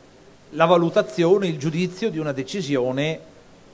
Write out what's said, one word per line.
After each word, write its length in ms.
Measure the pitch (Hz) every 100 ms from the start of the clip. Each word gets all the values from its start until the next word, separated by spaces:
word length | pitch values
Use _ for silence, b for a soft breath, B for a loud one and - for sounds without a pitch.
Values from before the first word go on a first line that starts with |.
| - - - - -
la 160 | 147 170
valutazione, 800 | 175 165 208 208 - 170 202 185
il 120 | 156
giudizio 520 | 156 160 180 - 220
di 80 | 156
una 140 | 151
decisione 960 | 131 - 202 143 135 127 131 156 160 - - - - -